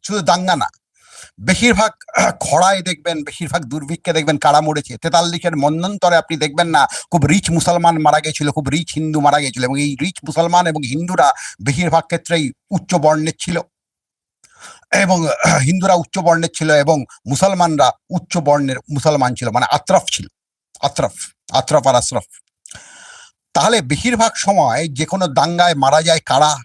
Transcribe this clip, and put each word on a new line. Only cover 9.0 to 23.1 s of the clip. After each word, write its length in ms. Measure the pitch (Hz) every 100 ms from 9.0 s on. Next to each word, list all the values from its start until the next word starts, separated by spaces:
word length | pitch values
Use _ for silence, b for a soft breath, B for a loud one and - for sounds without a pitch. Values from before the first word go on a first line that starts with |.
| 156 151
মারা 200 | 143 143
গেছিল, 240 | 139 117
এবং 160 | 127 139
এই 160 | 147 131
রিচ 140 | 147 - 156
মুসলমান 400 | 156 170 175 175
এবং 160 | 156 131
হিন্দুরা 460 | 143 175 180 143 B B B
বেশিরভাগ 420 | 110 135 175 160
ক্ষেত্রেই 480 | - 170 - 170 139 - _
উচ্চ 240 | 185 -
বর্ণের 380 | 175 151 156 156 -
ছিল, 220 | - 170 - _ _ _ _ _ _ _ B B B B B
এবং 340 | 196 196 180 156 127
<clears throat> 180 | 165 156
হিন্দুরা 320 | 135 185 185
উচ্চ 240 | 180 - 190
বর্ণের 320 | 170 165 160 -
ছিল 140 | 160
এবং 340 | 151 143 156 123 B -
মুসলমানরা 640 | 139 196 190 170 151 127 - _
উচ্চ 260 | 180 - 175
বর্ণের 400 | 143 143 135 127 -
মুসলমান 440 | 143 156 147 127
ছিল, 160 | 123 120
মানে 160 | 120 123
আতরফ 320 | 143 - 165 -
ছিল, 140 | - 90 _ _ _ _ -
আতরফ, 300 | - - 135 - - _ -
আতরফ 340 | 131 - 147 120
আর 80 |
আশরফ। 300 | 123 - 127 - - _ _ _ B B B B